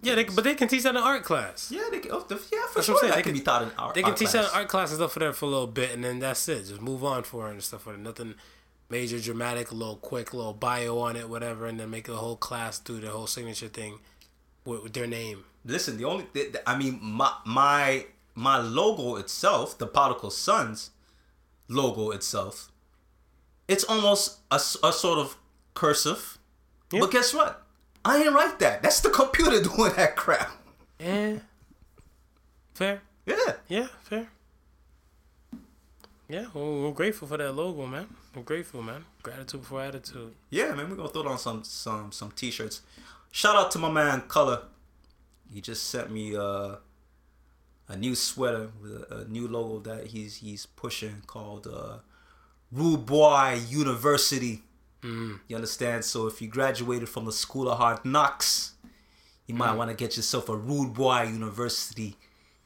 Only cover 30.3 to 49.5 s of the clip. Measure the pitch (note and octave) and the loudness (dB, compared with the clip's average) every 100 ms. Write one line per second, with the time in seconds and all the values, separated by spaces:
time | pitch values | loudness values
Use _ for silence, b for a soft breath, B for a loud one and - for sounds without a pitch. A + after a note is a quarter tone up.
30.3 | D3+ - - - _ _ - E3+ G3+ G#3 | 2 0 -8 -20 _ _ -10 -2 0 0
31.3 | G#3+ - _ _ _ _ _ _ _ _ | -2 -8 _ _ _ _ _ _ _ _
32.3 | _ _ _ _ - F#3+ G3+ - _ - | _ _ _ _ -2 -2 -2 -8 _ -2
33.3 | G4 B4 - - G3 C4 - - G#3+ A3+ | 2 2 0 -4 -4 -4 -8 -8 -6 -6
34.3 | _ _ _ _ _ _ _ _ _ _ | _ _ _ _ _ _ _ _ _ _
35.3 | _ _ - - _ _ _ - _ - | _ _ -18 -18 _ _ _ -20 _ -12
36.3 | E3 A#3 D#3+ D3 D3 D3 C#3+ G3 G#3+ C#3 | -10 -10 -6 -4 -2 -2 0 0 -2 -6
37.3 | D3+ C#3+ C3+ F3+ D#3+ C3 C3+ G#3+ - - | -4 -4 -2 -4 -4 -8 -8 -12 -16 -18
38.3 | C3 A#2+ D#3+ E3 B2+ A2+ C3 E3 _ A2+ | -14 -6 -6 -6 -10 -10 -10 -16 _ -14
39.3 | B2+ C3 C#3 B2 C3+ C3+ C3+ - B2+ A2+ | -12 -12 -14 -10 -8 -8 -10 -12 -14 -14
40.3 | - _ D#3 D4+ D3 D#3+ G3 D3+ D#3+ C#3+ | -18 _ -2 -2 -4 -8 -8 -8 -6 -6
41.3 | B2 B2 A2 A2 - A#2 G#2+ G2+ - G#2 | -6 -6 -8 -10 -10 -8 -8 -8 -12 -12
42.3 | - B2 - A2 - B B B B B | -8 -8 -6 -8 -10 B B B B B
43.3 | - G#3 G#3+ F#3 E3+ D#3+ D#3 D3 C3+ - | 0 4 6 4 2 2 4 4 2 0
44.3 | D#3 C#3 A#2+ - - _ _ _ _ _ | 4 4 2 -6 -20 _ _ _ _ _
45.3 | _ - G2+ G#2+ A2 - B2+ A2+ A2 G#2+ | _ -18 -14 -10 -6 -6 -6 -6 -6 -6
46.3 | G#2 G2+ G2 G2+ G2+ - _ _ _ _ | -4 -2 -2 -4 -10 -18 _ _ _ _
47.3 | _ _ _ _ _ - F#2+ B2 A#2+ - | _ _ _ _ _ -14 -6 -2 0 -2
48.3 | - B2+ A2+ A2 A2 G#2 G#2+ - - - | 0 0 -2 -6 -12 -14 -14 -12 -12 -10
49.3 | A2+ A#2+ | -8 -4